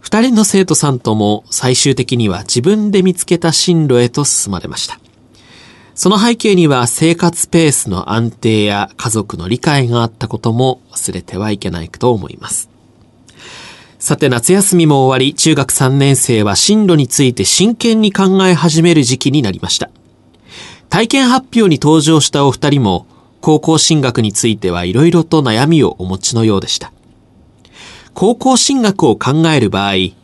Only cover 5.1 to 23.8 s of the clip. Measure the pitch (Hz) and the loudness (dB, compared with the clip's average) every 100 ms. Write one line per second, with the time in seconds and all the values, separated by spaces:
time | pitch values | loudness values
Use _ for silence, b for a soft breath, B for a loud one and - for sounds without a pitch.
5.1 | _ _ B B B B B B - 180 | _ _ B B B B B B -4 0
6.1 | 208 233 233 220 190 165 131 127 - 160 | 2 0 0 0 2 2 2 0 0 0
7.1 | 170 175 165 - 170 160 139 - 92 90 | 2 -2 -2 -2 0 2 0 -4 -6 -4
8.1 | 107 117 110 117 110 104 101 104 - - | -2 -4 -2 -2 0 0 -2 -6 -8 -6
9.1 | 110 101 82 87 117 - 143 123 120 117 | -4 -6 -8 -6 -4 0 0 0 0 -2
10.1 | - 110 113 117 113 131 127 _ - - | -4 -8 -6 -4 0 0 -2 _ -10 -8
11.1 | 92 85 92 107 101 98 90 82 - 123 | -10 -10 -8 -6 -4 -6 -8 -12 -4 -2
12.1 | 113 87 - - - - _ _ _ _ | -2 -4 -14 -12 -10 -10 _ _ _ _
13.1 | _ _ B B B B B B B - | _ _ B B B B B B B -6
14.1 | 147 147 123 - 190 196 180 160 139 131 | 0 0 0 2 2 2 2 4 4 2
15.1 | 131 135 - 160 147 127 - 131 135 139 | 2 0 0 0 0 0 0 0 2 2
16.1 | 135 - 113 104 95 - 214 208 160 131 | 2 2 0 0 0 2 2 4 2 2
17.1 | - 135 123 - - 196 233 233 220 214 | 2 0 0 -2 2 0 0 0 2 0
18.1 | 196 190 190 185 170 165 156 170 160 123 | 2 2 2 2 2 2 2 4 4 2
19.1 | 131 151 143 113 92 90 - - _ _ | 0 0 0 -2 -4 -6 -6 -6 _ _
20.1 | _ _ _ B B B B B - 226 | _ _ _ B B B B B -2 0
21.1 | 277 254 254 254 233 208 151 143 160 147 | 2 2 2 0 0 2 2 2 2 4
22.1 | 160 139 147 139 127 147 143 110 90 - | 2 2 0 0 0 0 0 0 -2 -6
23.1 | b b _ - 156 151 160 | b b _ 0 0 2 0